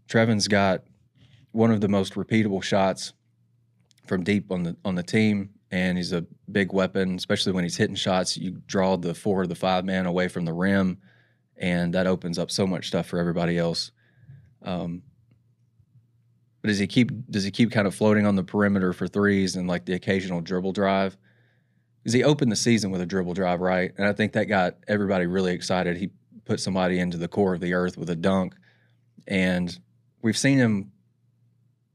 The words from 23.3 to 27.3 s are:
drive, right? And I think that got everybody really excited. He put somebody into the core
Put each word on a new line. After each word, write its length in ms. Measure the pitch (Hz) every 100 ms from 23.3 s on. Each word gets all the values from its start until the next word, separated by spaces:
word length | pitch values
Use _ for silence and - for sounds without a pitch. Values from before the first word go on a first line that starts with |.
drive, 260 | 87 92 87
right? 320 | 90 92 92 -
And 80 | 101
I 80 |
think 180 | 101 107
that 140 | 110 95
got 320 | 101 90 - -
everybody 380 | 107 98 98 87
really 260 | 92 92
excited. 460 | 87 - 92 87 87
He 100 | 92 - _ - -
put 140 | 107
somebody 380 | - 92 90 90
into 200 | 90 85
the 100 |
core 240 | 85